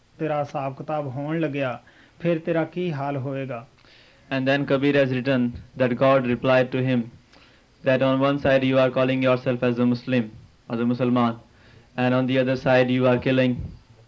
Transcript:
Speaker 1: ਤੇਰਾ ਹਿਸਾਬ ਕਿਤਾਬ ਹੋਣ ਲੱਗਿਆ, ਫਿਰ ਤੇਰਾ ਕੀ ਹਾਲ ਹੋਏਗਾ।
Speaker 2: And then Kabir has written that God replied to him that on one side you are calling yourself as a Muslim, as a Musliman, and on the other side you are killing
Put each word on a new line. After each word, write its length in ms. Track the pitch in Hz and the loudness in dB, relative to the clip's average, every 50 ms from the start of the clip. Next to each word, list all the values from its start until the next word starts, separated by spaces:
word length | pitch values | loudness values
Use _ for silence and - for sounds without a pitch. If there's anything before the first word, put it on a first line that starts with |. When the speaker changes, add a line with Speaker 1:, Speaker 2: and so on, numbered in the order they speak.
| _ _ _ - | _ _ _ -6
Speaker 1:
ਤੇਰਾ 200 | 160 151 151 147 | -4 -4 -2 -2
ਹਿਸਾਬ 360 | 143 - - 147 135 135 131 | -4 -4 -6 -6 -6 -8 -8
ਕਿਤਾਬ 320 | - - - 156 151 147 | -10 -10 -6 -6 -6 -6
ਹੋਣ 320 | 135 120 143 143 151 160 165 | -6 -8 -8 -6 -4 -4 -2
ਲੱਗਿਆ, 420 | 160 147 135 143 139 127 117 - _ _ _ _ - _ _ - | -2 -2 -2 -4 -4 -4 -6 -8 _ _ _ _ -20 _ _ -6
ਫਿਰ 200 | - 170 170 160 | -2 -2 -2 -2
ਤੇਰਾ 240 | 160 175 165 165 156 | -2 -2 -2 -2 -2
ਕੀ 300 | 151 - 175 180 175 151 | -4 -4 -6 -6 -4 -4
ਹਾਲ 240 | 135 135 143 143 | -6 -6 -6 -6
ਹੋਏਗਾ। 500 | 135 123 139 135 135 135 131 127 117 117 - _ _ _ - - - - _ _ _ _ - 135 | -6 -6 -6 -6 -6 -8 -8 -10 -12 -14 -16 _ _ _ -20 -20 -20 -20 _ _ _ _ -6 -4
Speaker 2:
And 100 | 131 131 | -2 0
then 180 | 135 139 143 139 | 2 0 0 2
Kabir 280 | 131 139 135 139 143 143 | 0 0 2 2 2 4
has 140 | 143 139 127 | 4 2 2
written 380 | 131 127 120 139 135 123 123 120 120 - - - - 127 | 0 -2 0 0 0 2 0 0 -4 -8 -16 -10 -4 -2
that 140 | 127 127 123 | 0 0 0
God 320 | 120 135 135 135 135 123 | 2 4 4 4 4 2
replied 440 | 120 123 120 135 131 131 127 127 123 - | 0 -2 0 2 2 4 4 2 0 -2
to 80 | 131 127 131 | -2 -2 0
him 100 | 127 120 113 120 - - _ _ _ - _ _ _ _ _ _ _ _ - | 0 0 -2 -4 -10 -20 _ _ _ -20 _ _ _ _ _ _ _ _ -2
that 160 | 135 131 131 | 0 2 2
on 220 | 135 131 131 131 139 | 2 2 2 2 2
one 160 | 139 143 139 | 0 0 0
side 240 | 143 139 135 135 131 | 2 2 2 4 2
you 160 | 131 131 131 | 2 2 4
are 100 | 131 131 127 | 2 2 2
calling 260 | 131 131 127 131 131 131 | 0 0 0 0 0 2
yourself 340 | 131 127 127 - 135 123 | 2 2 2 0 -2 -2
as 220 | 120 127 123 120 120 | 0 0 0 0 2
a 100 | 123 123 123 | 2 0 0
Muslim, 300 | 120 - 127 127 123 110 107 - - - - _ _ _ - 120 | 0 -2 -2 0 0 -2 -2 -8 -18 -20 -20 _ _ _ -8 -6
as 60 | 117 | -4
a 60 | 120 | -2
Musliman, 500 | 120 123 127 127 123 123 123 120 117 113 113 - _ _ _ - - - - _ _ - | -2 -2 0 0 0 2 2 0 0 -2 -6 -12 _ _ _ -20 -20 -20 -20 _ _ -6
and 180 | 123 123 123 127 | -2 0 0 0
on 160 | 127 131 123 | 0 0 0
the 80 | 131 131 127 | 0 0 0
other 100 | 127 135 | 0 -2
side 340 | 127 - 139 127 127 127 123 | -2 0 2 4 4 4 2
you 180 | 127 127 127 | 2 2 2
are 120 | 127 123 120 | 2 2 2
killing 360 | - 135 131 131 127 127 123 - - - - - _ _ - _ - | 0 0 2 2 2 2 0 -2 -6 -12 -12 -16 _ _ -20 _ -20